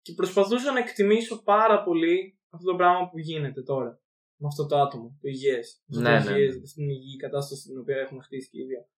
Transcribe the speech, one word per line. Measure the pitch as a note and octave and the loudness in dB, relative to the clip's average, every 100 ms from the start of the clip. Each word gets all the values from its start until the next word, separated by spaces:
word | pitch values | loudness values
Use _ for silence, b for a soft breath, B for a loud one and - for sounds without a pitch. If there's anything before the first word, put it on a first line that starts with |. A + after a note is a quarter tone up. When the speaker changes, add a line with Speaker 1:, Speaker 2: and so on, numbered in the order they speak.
Speaker 1:
Και | - | -16
προσπαθούσα | F3 F#3 - G3 A#3+ C#4 | -4 0 2 2 2 2
να | B3+ | 0
εκτιμήσω | - - G3+ A3 A#3 A3+ | -2 0 4 4 2 -6
πάρα | - G#3 A3 G#3 | 2 4 6 4
πολύ | F3+ E3 E3 F3+ F#3+ _ _ | 2 0 2 2 0 _ _
αυτό | E3 F3+ | -8 -4
το | F3+ | 2
πράγμα | F3 F3+ F3+ | 4 4 0
που | E3 | -6
γίνεται | D#3 D#3+ C#3 C#3+ | -6 -4 -4 -6
τώρα. | B2 C3+ A#2+ - _ _ _ _ | -4 -4 -4 -8 _ _ _ _
Με | D3 | -8
αυτό | C#3+ C#3+ | -4 0
το | C#3+ | 2
άτομο, | C#3 B2+ A#2 C#3 | 2 -2 -14 -10
το | C#3 | -8
υγιές. | C3 C#3 B2+ A#2 - _ | -2 0 0 -4 -18 _
Αυτό | A#2+ | -2
Speaker 2:
Ναι, | A#2+ A2+ | 4 4
Speaker 1:
το | G#2 | 4
Speaker 2:
ναι, | G2+ | 2
Speaker 1:
υγιές, | C#3 | 2
Speaker 2:
ναι. | B2+ | 0
Speaker 1:
αυτή | - | -14
την | D#3 C#3+ | -8 -6
υγιή | C3+ C3 C3 | -6 -10 -12
κατάσταση | C#3 C#3+ C#3+ C3 - | -6 -6 -6 -10 -14
την | C3 | -14
οποία | B2 C3+ | -6 -4
έχουμε | C3+ C3+ | -6 -10
χτίσει | - C3+ B2+ | -12 -14 -12
και | - | -14
οι | |
δύο. | C3 B2+ - | -10 -10 -12